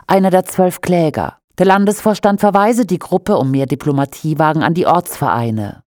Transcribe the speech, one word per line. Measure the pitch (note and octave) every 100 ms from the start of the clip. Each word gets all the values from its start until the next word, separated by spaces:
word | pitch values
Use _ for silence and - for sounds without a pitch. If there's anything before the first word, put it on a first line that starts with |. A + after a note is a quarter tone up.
| -
einer | G3 F#3+
der | F#3
zwölf | - - F3+ -
Kläger. | - F3 D#3+ - D#2+ - _ -
Der |
Landesvorstand | F#3+ G3 G3+ G#3 A3 G3+ G#3 G3+
verweise | G#3 G3 G#3 A#3+
die | G#3 F3+
Gruppe | - F3 F#3+ G#3
um | C3
mehr | C3+ C3+
Diplomatiewagen | C#3 D3 C#3 C#3 - D#3 D3+ D#3 D#3
an | C3
die | E3+ -
Ortsvereine, | E3+ - - C3+ G2+ A#2 A2 G2+ - _